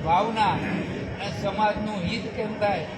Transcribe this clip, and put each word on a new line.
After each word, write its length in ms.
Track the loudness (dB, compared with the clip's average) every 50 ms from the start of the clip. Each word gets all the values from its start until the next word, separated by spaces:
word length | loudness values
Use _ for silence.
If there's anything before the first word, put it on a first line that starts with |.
| 4
ભાવના 500 | 4 4 4 4 2 2 4 4 4 4
અને 720 | 2 0 -2 -2 -2 -2 -4 -4 -6 -6 -6 -6 -6 -6 -6 -4 -2
સમાજનું 580 | -2 -2 2 4 2 2 2 2 -2 -2 -2 -2
હિત 240 | -2 -2 -2 -2 -4 -6 -4
કેમ 200 | -4 -4 -4 -2
થાય 320 | 0 2 2 2 0 -2 -6 -8